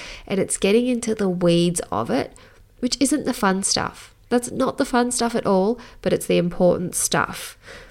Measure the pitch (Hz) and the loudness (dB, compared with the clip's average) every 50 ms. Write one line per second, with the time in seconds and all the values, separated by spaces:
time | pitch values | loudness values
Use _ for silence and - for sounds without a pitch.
0 | - - - - - - 131 - - - - - - 196 202 233 240 254 247 233 | -16 -14 -16 -14 -10 -4 -2 -2 -2 -2 -2 0 2 2 4 4 2 2 0 -2
1 | 240 - 220 - 202 190 175 180 180 175 170 170 170 175 170 - - - - 98 | -2 -2 -2 0 0 -2 0 2 4 4 4 4 4 2 0 -2 -4 -4 -4 -4
2 | 117 - 214 269 - - - - - - - - - _ _ - - 254 - - | -2 -2 -2 -2 -2 -4 -8 -16 -20 -20 -20 -20 -20 _ _ -6 -4 -4 -2 0
3 | 285 254 311 294 - - 240 - - 196 190 190 196 - - - - - - - | 0 0 0 0 -2 -2 -2 0 0 0 0 0 0 -2 -2 -2 -2 -4 -8 -12
4 | - - - _ - - 233 247 240 240 - - 262 247 - - 285 - - 240 | -16 -20 -20 _ -6 -2 0 0 0 -2 -2 -2 -2 0 0 0 0 0 2 2
5 | 247 247 247 - 233 233 226 226 - - 202 185 185 208 233 - - - - - | 0 0 0 -2 -2 -2 -2 -2 0 2 2 4 4 2 0 -2 -6 -14 -14 -6
6 | - 190 - - - - 180 175 170 175 170 - 185 175 175 - 180 175 - - | -2 0 0 0 0 2 2 2 2 0 0 2 4 4 4 2 0 -4 -4 -4
7 | - - - 156 - - - - - - - - - - - - - - | -2 0 0 0 0 -2 -4 -8 -14 -14 -16 -18 -20 -20 -20 -20 -20 -20